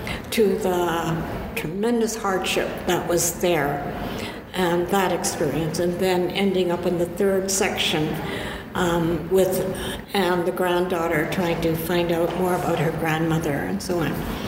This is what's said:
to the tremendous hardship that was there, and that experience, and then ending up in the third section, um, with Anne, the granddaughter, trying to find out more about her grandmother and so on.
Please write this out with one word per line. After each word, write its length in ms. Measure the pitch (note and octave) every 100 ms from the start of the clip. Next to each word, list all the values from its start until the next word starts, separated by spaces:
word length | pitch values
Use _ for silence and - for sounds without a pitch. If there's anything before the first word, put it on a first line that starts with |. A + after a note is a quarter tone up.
| - - -
to 260 | - G3+ F#3+
the 580 | F#3+ F3+ F3 E3 E3 D#3+ - - - -
tremendous 600 | D#3 F#3+ A3+ A#3 A3 -
hardship 520 | G3 F3+ - - - - -
that 200 | F3 E3
was 320 | E3+ - -
there, 520 | F3+ E3 C#3+ C#3+ - - - - - - -
and 340 | F#3 F3 F3 E3+
that 240 | G3 F3+
experience, 680 | F3 - - D3+ C3+ D#3+ E3
and 180 | F3 F3
then 300 | F#3 F3+ F3
ending 400 | G3 G3 F3+ F3
up 140 | F3 F3+
in 120 | E3+
the 80 | E3+
third 440 | - G3 F#3+ G3
section, 640 | - F#3+ - - D#3+ D3+ D3+ - C3+ - - -
um, 560 | - F3+ E3+ E3 F3 E3
with 240 | F#3+ F#3 F#3+ F#3+ - - - -
Anne, 300 | G3+ F3+ F3+ F3
the 60 |
granddaughter, 800 | F3 F3+ F3 F3+ F3 E3 D#3 D#3+
trying 280 | - E3+ E3
to 140 | E3 D#3+
find 360 | - F3 E3+
out 220 | E3 F3 -
more 180 | F3+ F3+
about 220 | - E3
her 120 | D#3+ D#3
grandmother 540 | D#3+ D#3 E3 D#3+ D#3
and 280 | C#3+ F3+ G3
so 180 | - F3
on. 140 | D#3+ - - -